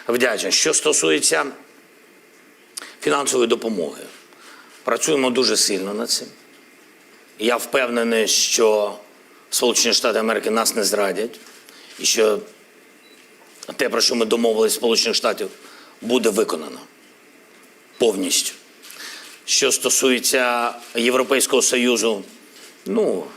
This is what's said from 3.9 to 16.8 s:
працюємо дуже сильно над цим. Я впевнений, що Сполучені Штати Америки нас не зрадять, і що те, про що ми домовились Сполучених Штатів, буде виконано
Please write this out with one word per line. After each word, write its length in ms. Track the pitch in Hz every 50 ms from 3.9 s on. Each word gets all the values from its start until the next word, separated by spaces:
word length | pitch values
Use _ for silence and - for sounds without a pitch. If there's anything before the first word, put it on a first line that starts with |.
| 65 - - - - - - - - - - - - - - - - - -
працюємо 460 | - 117 117 - 160 156 139 131 127
дуже 260 | 120 131 127 110 107
сильно 380 | 101 - - 104 92 92 101 104
над 160 | 107 120 113
цим. 180 | - - - - - - - - - - - - - - - - - - - - - - - - - -
Я 180 | 110 117 120
впевнений, 720 | 117 - - - 139 127 120 120 120 117 117 117 113 107 98
що 680 | - - - - - - 117 107 107 104 104 101 - - - - - - - - - - - -
Сполучені 440 | - - 131 120 107 - - 117 107
Штати 240 | - - 120 104 110
Америки 320 | 110 113 110 104 - 107
нас 260 | 110 113 110 - -
не 80 | 113 101
зрадять, 560 | 95 101 104 101 98 90 95 110 120 - - - - - - - - - - - - - -
і 60 | -
що 340 | - - 117 107 107 104 98 - - - - - - - - - - - - - - - - - - - - - - - - - - -
те, 120 | - 127 117
про 120 | 113 113
що 140 | 110 - 123
ми 120 | 120 113
домовились 480 | 107 120 117 117 113 110 110 113 107 -
Сполучених 420 | - 123 117 113 101 - 117 98
Штатів, 320 | - - 117 101 - 104 92 - - - - - - - - - -
буде 300 | 101 113 123 127 110 113
виконано 500 | 98 110 104 - 87 80 73 69 - -